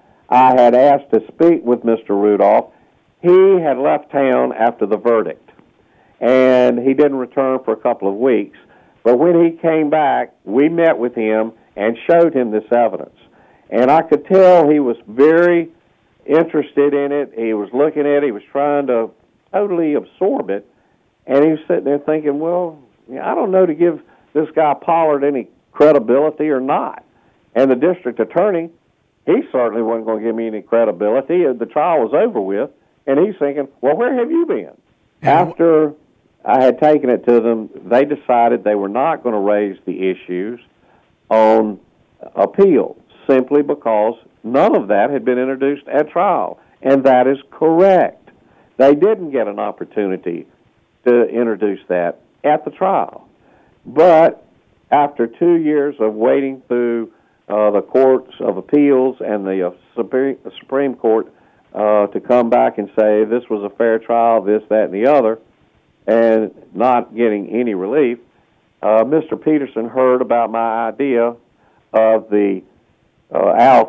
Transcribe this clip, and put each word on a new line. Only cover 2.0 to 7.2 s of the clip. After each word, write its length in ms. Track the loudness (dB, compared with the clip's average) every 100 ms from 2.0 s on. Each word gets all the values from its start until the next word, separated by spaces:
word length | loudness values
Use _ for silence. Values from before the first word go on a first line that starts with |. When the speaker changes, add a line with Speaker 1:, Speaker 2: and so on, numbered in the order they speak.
| -2 0
Speaker 1:
Rudolph. 560 | 2 2 4 2 0 _ _ _ _ _
He 380 | 2 4 6 4
had 180 | 0 -2
left 340 | -2 -2 -2
town 420 | -2 0 0 -2
after 320 | 0 -2 -2 -4
the 120 | -2
verdict, 520 | 0 0 -2 -8 _ _ _ _ _ _ _ -4
and 600 | 0 4 4 4 4 2
he 140 | 0
didn't 240 | 2 2
return 420 | 0